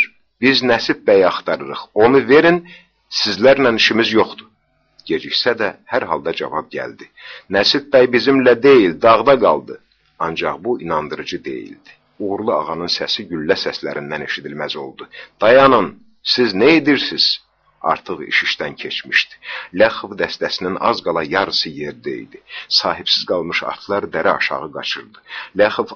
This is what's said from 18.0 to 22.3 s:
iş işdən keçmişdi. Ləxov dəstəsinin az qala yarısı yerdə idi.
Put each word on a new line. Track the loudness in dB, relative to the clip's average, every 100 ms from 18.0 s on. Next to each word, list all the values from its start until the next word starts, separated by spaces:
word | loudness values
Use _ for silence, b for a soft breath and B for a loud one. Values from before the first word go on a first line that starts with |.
| -6 -12 -4
iş | -4
işdən | -4 -6 -8
keçmişdi. | -10 -12 -12 -4 -4 -4 -10 B B B
Ləxov | 0 2 0 -10 -6
dəstəsinin | -6 -4 -6 -4 -6 -2
az | 0 0
qala | -2 -4
yarısı | -2 -2 -2 -2 -6
yerdə | -8 -10 -10 -10 -10
idi. | -14